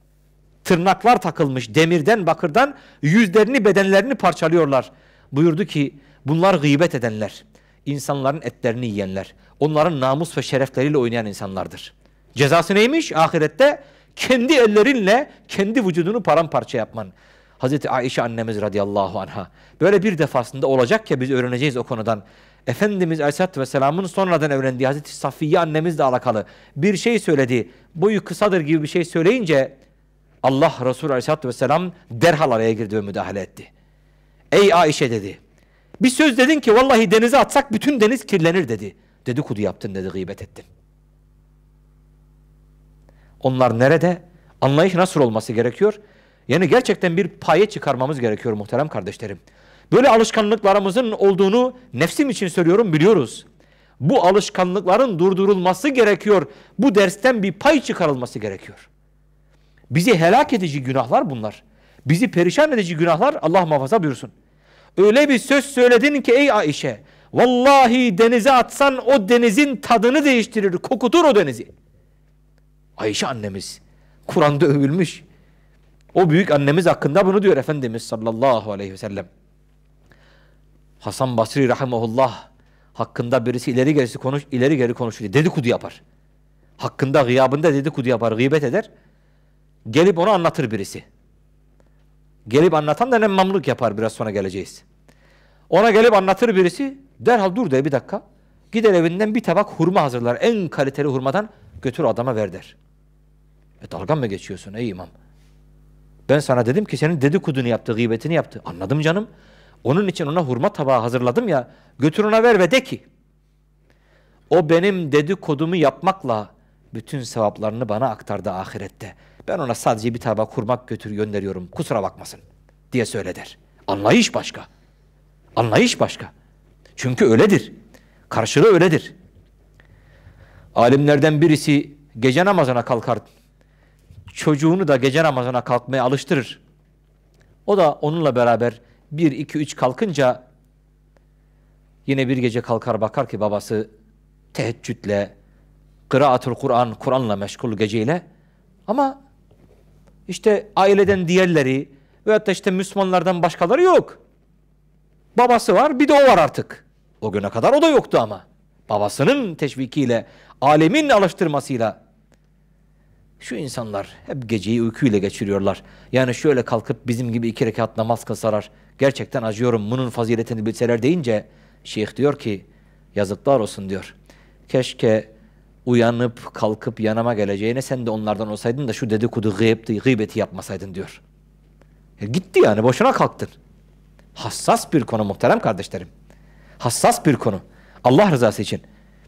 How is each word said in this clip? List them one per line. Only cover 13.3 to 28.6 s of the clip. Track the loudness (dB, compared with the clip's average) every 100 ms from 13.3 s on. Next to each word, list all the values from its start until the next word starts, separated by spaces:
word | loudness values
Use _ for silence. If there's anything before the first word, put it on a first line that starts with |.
| 0 -2 2 2 0 -8 _ _ -6
kendi | -2 0 2
ellerinle | 4 4 4 4 2 2 2 0 -12 -10
kendi | -4 -2 0 0
vücudunu | 0 -2 -2
paramparça | 2 2 2 -4 -4 -6
yapman. | -8 -10 -16 -18 _ _ _ _
Hazreti | -4 -2 -2
Ayşe | -4 -2 -2
annemiz | -4 -4 -6 -4
radıyallahu | -4 -2 -2 -2 -2 -6
anha. | -10 -12 -16 _ _ -2
Böyle | 2 2
bir | 2 -2
defasında | -2 -2 -4 -4 0
olacak | 2 2 0 -2
ya, | -4
biz | -2
öğreneceğiz | -2 -2 -2 -4 -4
o |
konudan. | -6 -6 -4 -4 -8 _ _ _ -8
Efendimiz | -2 -2 0 -2 -2
aleyhissalatü | -2 -2 -4 -4
vesselamın | -4 0 0 0
sonradan | -4 -2 0 0 0
evlendiği | -2 -2 -2 -2
Hazreti | -4 -8 -10
Safiye | -8 -6 -2 0
annemizle | 0 -2 -2 0
alakalı | 0 0 -2 -4 -4 -14 _ -4
bir | -2 0
şey | 0 0
söyledi. | 0 0 2 -2 -4 -12 _
"Boyu | -2 0 0
kısadır." | -4 -2 0 0